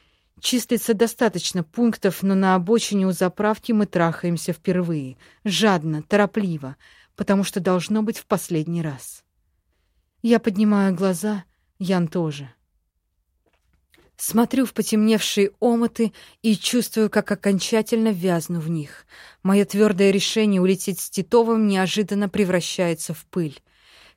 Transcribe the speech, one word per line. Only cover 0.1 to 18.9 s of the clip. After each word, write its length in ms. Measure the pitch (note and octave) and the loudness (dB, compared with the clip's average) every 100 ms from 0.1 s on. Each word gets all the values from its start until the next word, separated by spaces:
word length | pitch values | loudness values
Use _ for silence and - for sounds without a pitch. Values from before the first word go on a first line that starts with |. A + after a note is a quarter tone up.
| _ _ _ | _ _ _
числится 540 | - B3 - A#3 - | -2 -2 -2 -2 0
достаточно 720 | G#3+ A#3 - A3+ F3 - F#3 | 0 0 0 0 0 -4 -4
пунктов, 600 | E3 - A#3 - F#3+ - | -4 0 0 2 -2 0
но 100 | G3 | 0
на 220 | F#3+ F#3+ F#3 | 2 2 2
обочине 520 | F3 A3+ - G3+ F#3+ | 2 0 0 0 0
у 40 | |
заправки 600 | F3 G#3+ - G#3 G#3+ - | 0 -2 0 -2 -2 -2
мы 160 | G#3+ G3+ | 0 0
трахаемся 640 | F3 E3 D#3+ F3 E3+ - | 0 0 0 -4 -2 -4
впервые. 640 | E3 - F3+ F3 D#3 C3 - - _ | -4 -2 -2 -2 -4 -6 -14 -20 _
Жадно, 580 | G#3 E3 G#3+ F3+ D#3+ D3+ | -4 2 2 2 0 -4
торопливо, 760 | - G#3 G3+ A3+ G3 D#3 C3+ - - _ _ - | 0 2 2 0 -4 -6 -10 -16 -20 _ _ -6
потому 280 | G3+ G3 | 0 0
что 160 | F#3 G3+ | 0 -2
должно 420 | F3+ F3+ D#3+ G#3+ | 0 0 0 -2
быть 140 | A3 - | -2 -6
в 80 | - | -4
последний 560 | G3 - D#3+ D#3 E3+ | -4 0 -4 -2 -4
раз. 420 | D#3 B2+ - - _ _ _ _ _ _ _ _ _ _ | -6 -8 -16 -20 _ _ _ _ _ _ _ _ _ _
Я 180 | A#3 A3+ | 2 2
поднимаю 560 | A3+ F#3+ G#3+ G3+ G3 F3 | 2 2 2 4 2 2
глаза, 480 | F#3+ E3+ G#3+ G3+ - _ _ _ | 0 0 -4 -6 -8 _ _ _
Ян 300 | F#3 F3+ E3 | -2 0 0
тоже. 420 | F3+ D#3+ C#3+ C3+ _ _ _ _ _ _ _ _ _ _ _ _ _ _ _ _ - | -2 -4 -6 -14 _ _ _ _ _ _ _ _ _ _ _ _ _ _ _ _ -12
Смотрю 500 | - A3 A#3 C4+ B3 | -2 0 2 0 -2
в 80 | |
потемневшие 800 | - G#3 G#3+ A3 G#3+ - G#3 G3+ - | -2 -2 2 2 2 0 0 -2 0
омыты 540 | A#3+ A#3 A#3 A#3 A3+ - - _ | 0 2 0 0 -4 -4 -20 _
и 140 | A3+ G3+ | 0 0
чувствую, 540 | - B3 - A3 G#3+ | 0 -2 -2 0 0
как 220 | G#3+ - | 0 -2
окончательно 800 | G3+ G3+ G3 - A3 G#3+ A#3 A3 | -2 0 0 0 -2 0 0 0
вязну 500 | F#3 F#3 E3+ D#3 E3+ | 0 0 0 -2 -6
в 100 | D#3+ | -4
них. 360 | E3 C#3+ | -4 -6